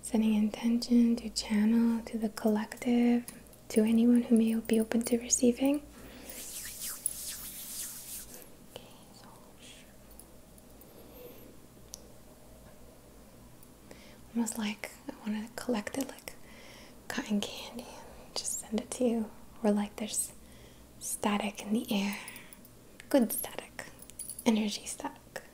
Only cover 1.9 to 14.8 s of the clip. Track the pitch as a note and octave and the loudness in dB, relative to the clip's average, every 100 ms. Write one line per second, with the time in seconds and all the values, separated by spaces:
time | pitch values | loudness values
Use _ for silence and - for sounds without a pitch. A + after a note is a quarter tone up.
1.9 | A3+ A3+ A3+ A3 - A3 G#3+ G#3+ - B3 | 2 -2 -4 -4 0 2 2 -2 -4 2
2.9 | A#3+ A#3+ A#3+ - - - - - - A3 | 4 6 4 0 -16 -20 -20 0 4 6
3.9 | A3+ A#3+ A#3+ A#3+ A3+ A3+ A3+ A3 A3 A3 | 6 8 6 8 6 6 2 2 2 4
4.9 | A#3 A#3 A#3 - - A#3+ A#3+ C#4 D4 - | 2 2 0 2 4 6 6 2 2 -2
5.9 | - - - - - - - - - - | -18 -18 -16 -14 -12 -10 -10 -10 -10 -10
6.9 | - - - - - - - - - - | -6 -8 -8 -10 -10 -10 -12 -10 -8 -10
7.9 | - - - - - - - - - - | -10 -12 -12 -12 -16 -16 -20 -18 -18 -18
8.9 | - - - - - - - - - - | -20 -20 -20 -20 -20 -20 -20 -20 -20 -20
9.9 | - - - - - - - - - - | -20 -20 -20 -20 -20 -20 -20 -20 -20 -20
10.9 | - - - - - - - - - - | -20 -20 -18 -18 -18 -20 -20 -20 -20 -18
11.9 | - - - - - - - - - - | -18 -18 -20 -20 -20 -20 -20 -20 -20 -20
12.9 | - - - - - - - - - - | -20 -20 -20 -20 -20 -20 -20 -20 -20 -20
13.9 | - - - - A3+ A3 A#3+ G#3 G#3+ | -20 -20 -20 -6 -2 -2 -2 -4 -4